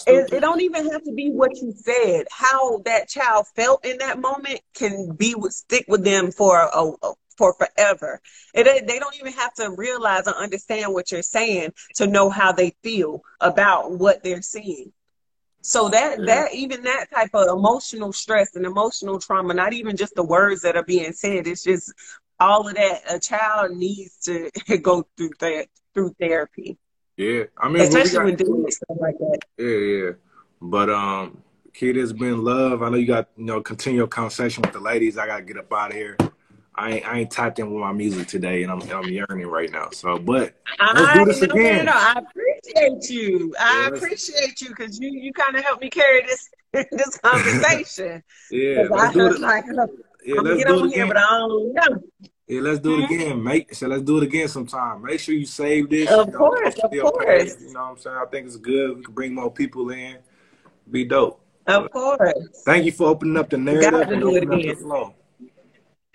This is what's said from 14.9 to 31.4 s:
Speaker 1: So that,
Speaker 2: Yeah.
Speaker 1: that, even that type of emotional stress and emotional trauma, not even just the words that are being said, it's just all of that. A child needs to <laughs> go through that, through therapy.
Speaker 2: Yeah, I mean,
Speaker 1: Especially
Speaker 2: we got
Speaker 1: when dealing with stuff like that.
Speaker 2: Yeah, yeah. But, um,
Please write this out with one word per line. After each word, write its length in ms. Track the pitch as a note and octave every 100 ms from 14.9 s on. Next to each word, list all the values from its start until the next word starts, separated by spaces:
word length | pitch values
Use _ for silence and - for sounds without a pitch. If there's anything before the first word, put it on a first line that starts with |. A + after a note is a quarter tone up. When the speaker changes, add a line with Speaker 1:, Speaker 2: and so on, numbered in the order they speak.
| _ _ _ _ _ _ _
Speaker 1:
So 280 | - A3+ G#3
that, 300 | G#3+ D4 C4+
Speaker 2:
Yeah. 60 | F#3+
Speaker 1:
that, 260 | B3 D4+
even 300 | B3+ C4+ B3+
that 240 | B3 C4 -
type 180 | C4 G#3+
of 160 | G#3 F3+
emotional 640 | F#3 G#3 B3+ - A3 G3+
stress 420 | G3 - G#3+ G3 F3+
and 100 | F3+
emotional 540 | G3 A3+ - G3 F#3+
trauma, 340 | - F#3+ F3+
not 200 | F3 G3
even 240 | A#3 A3 F#3
just 180 | G3+ -
the 80 |
words 380 | E3 E3+ G3+ F#3+
that 160 | F3 E3
are 60 |
being 280 | F3 F3+ D#3+
said, 340 | E3 G3+ F#3+ E3
it's 180 | F3+
just 300 | F3+ F3 - - - - _ -
all 300 | F#3+ G#3 G#3
of 60 | G3+
that. 260 | G3 F3 -
A 60 | F3+
child 520 | - G#3+ A3 G#3+ F#3+ F3+
needs 420 | F#3 G3+ F#3 - F3
to 240 | E3+ E3 - - F#3+
<laughs> 40 |
go 240 | F3+ F3 - -
through 140 | E3 -
that, 260 | E3 D#3 - _ _
through 220 | G3 F3+ -
therapy. 560 | E3+ D#3+ D3+ - - - _ _ _ -
Speaker 2:
Yeah, 280 | G#2 A#2+ G#2+ -
I 100 | -
mean, 160 | E3+
Speaker 1:
Especially 280 | E3+ B3 A3+
Speaker 2:
we 60 | -
got 60 | G3
Speaker 1:
when 100 | F3
dealing 260 | F#3+ A#3
with 120 | - -
stuff 220 | - -
like 160 | D#3+ -
that. 220 | D#3 D3 - -
Speaker 2:
Yeah, 480 | A#2+ G#2+ G2+ G2+ F#2
yeah. 60 | F2+ _ _ _ -
But, 280 | F2 G2+ G2+
um, 540 | G#2 G2 F#2+ F#2 -